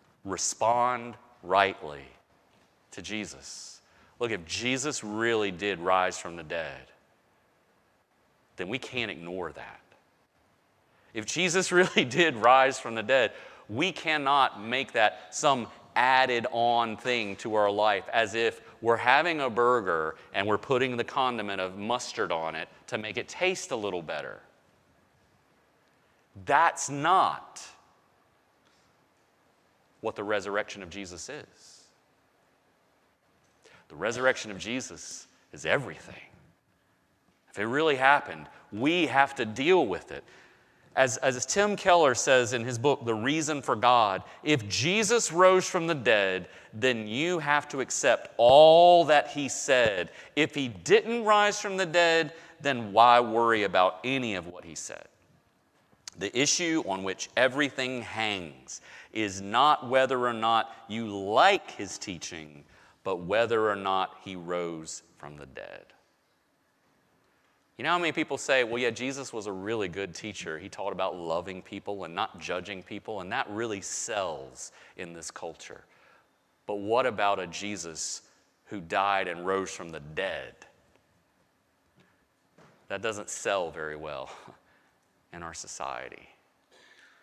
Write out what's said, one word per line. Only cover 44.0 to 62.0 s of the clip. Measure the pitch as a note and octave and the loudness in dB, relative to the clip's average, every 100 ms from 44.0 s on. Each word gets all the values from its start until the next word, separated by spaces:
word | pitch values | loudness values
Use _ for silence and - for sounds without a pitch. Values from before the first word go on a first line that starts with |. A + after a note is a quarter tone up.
| G#2+ F#2+ - - | 4 0 -6 -8
if | C#3+ D3 G#2 | 0 0 0
Jesus | G2 C#3 G#3 G3 A#3 - | -4 0 0 2 0 0
rose | E3 F#3 F#3 F3+ | 6 6 6 4
from | F#3 E3 | -2 -2
the | |
dead, | D#3+ B2 G#2+ F#2+ F#2 F2+ - - | 0 4 4 4 0 -6 -16 -20
then | A2 C3 A#2 G#2+ | -2 0 0 -2
you | A#2 E3 F3+ | -4 -2 -2
have | D3 D3 - | 0 0 -2
to | C#3 | -6
accept | B2 - C#3 A2+ - - | -6 0 2 2 0 4
all | A#2+ C#3 D#3 E3 F3 F3 D#3+ | 8 12 12 12 10 8 8
that | D3 D3 | 4 4
he | C#3+ C3+ | -2 -6
said. | - - C3 A2+ F#2+ F2 - - - | -4 2 4 4 2 -4 -8 -6 0
If | D3+ D3 | 0 0
he | C3 | -6
didn't | G2 E2+ G#3+ A3 A#3 G#3+ | -6 2 4 4 -2 4
rise | G#3 G#3 G3+ | 4 4 0
from | G#3 F#3+ | -4 -2
the | F#3 | 0
dead, | E3+ E3+ E3 D#3 - - - | 4 4 4 0 -6 -20 -6
then | C#3+ B2+ A2 | -4 -2 2
why | G2 A#2+ B2 | 8 10 10
worry | A#2+ A2 A#2 A2 | 6 4 4 4
about | G2+ F#2 F#2 - | 4 4 4 2
any | B2 C3+ A#2+ | -4 -4 -4
of | F#2+ E2+ | -6 -8
what | F2 E2 | -14 -16
he | |
said? | D#2 - G1+ G1+ _ _ _ _ _ _ _ _ _ - - | -14 -14 -14 -18 _ _ _ _ _ _ _ _ _ -20 -8
The | G2 A#2+ | -4 0
issue | C#3+ - F3 D#3+ F#2+ | 2 0 0 -2 -2
on | F#2+ | -4
which | F#2+ F#2 - - | -4 -6 -4 2
everything | C3 C#3 C#3+ C3 B2+ B2+ | 2 2 -2 -2 -6 -6
hangs | G#2 A2 A2 G2+ E2 C2+ - - - - - | -8 -6 -4 -4 -8 -16 -18 -20 -18 -20 -12
is | G#2+ G#2+ F#2+ | -6 -4 -6
not | G2 A2+ D3 D3+ B2 | -2 2 2 2 2
whether | C3 C3 C3 B2 | 2 2 0 -2
or | |
not | A#2 A2 A2+ - - - | -2 0 0 0 -8 -12
you | G#2+ A2+ | -10 -8
like | G2+ G2 A2+ F3+ G3 - | -6 0 4 6 4 -2
his | - G2 | -12 -10
teaching, | - | -10